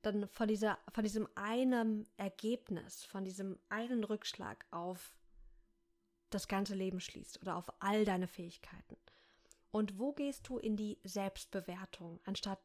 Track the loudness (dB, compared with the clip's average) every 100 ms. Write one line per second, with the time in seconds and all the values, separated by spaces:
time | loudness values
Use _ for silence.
0 | 2 2 0 2 4 6 4 2 -2 2
1 | 2 2 -2 -2 0 4 6 6 4 2
2 | -2 -4 -4 0 0 0 -2 -4 -4 -12
3 | -8 -6 -4 -4 -4 -6 -4 -2 0 2
4 | 2 0 -2 -6 -6 -8 -8 -4 -4 -4
5 | -10 -18 -20 -20 -20 -20 _ _ _ _
6 | _ _ _ -4 0 0 0 0 -2 -2
7 | -6 -10 -14 -8 -4 -2 -4 -2 2 6
8 | 6 4 0 -4 -12 -12 -16 -16 -16 -20
9 | -20 -20 _ _ -20 -20 _ 0 2 2
10 | 0 0 -2 -2 -6 -2 0 0 0 -4
11 | -4 -2 -2 -4 -6 -4 -4 -8 -10 -12
12 | -12 -10 -6 -2 -2 -4